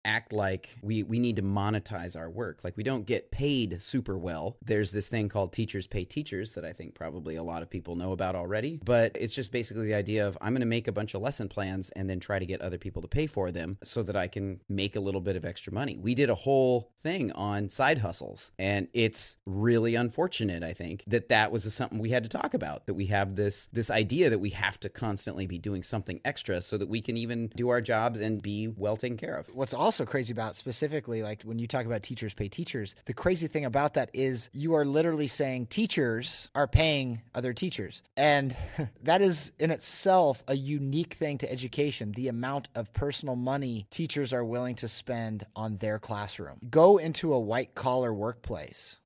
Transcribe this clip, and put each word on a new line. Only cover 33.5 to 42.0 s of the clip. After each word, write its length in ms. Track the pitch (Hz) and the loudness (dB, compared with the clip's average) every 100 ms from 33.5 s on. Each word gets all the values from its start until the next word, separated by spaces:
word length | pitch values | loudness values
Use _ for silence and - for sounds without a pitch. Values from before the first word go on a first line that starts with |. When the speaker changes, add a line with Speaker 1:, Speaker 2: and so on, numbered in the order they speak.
| 156 135 | -2 0
Speaker 2:
about 300 | 135 147 - | 2 2 2
that 160 | 120 | 0
is 360 | - 131 123 - | 2 0 0 -4
you 240 | - 156 160 | -4 2 4
are 100 | 143 | 6
literally 420 | 143 165 156 143 | 4 4 2 0
saying 400 | - 139 127 117 | 0 0 -2 -4
teachers 840 | - 220 - 127 113 131 - - | 0 0 2 2 2 -4 -8 -4
are 140 | - 139 | 0 4
paying 540 | - 160 147 131 117 - | 6 6 4 0 -4 -8
other 180 | 131 127 | -4 -4
teachers. 520 | 117 185 - 95 - - - | -2 -4 -4 -8 -10 -8 4
And 400 | 147 143 139 123 - - | 6 6 4 -2 -6 -4
<laughs> 240 | 127 - | -6 -4
that 200 | 131 180 | 4 6
is 320 | 196 160 - - | 6 4 -2 0
in 140 | 160 | 0
itself 720 | 156 - - 196 185 156 127 - | 0 -2 0 6 8 8 4 0
a 80 | 139 | -2
unique 580 | 135 147 139 147 165 - | 0 -2 0 0 -2 -2
thing 240 | 156 139 | -2 -2
to 120 | - | -4
education, 600 | 131 123 - 147 - | -4 -4 0 0 0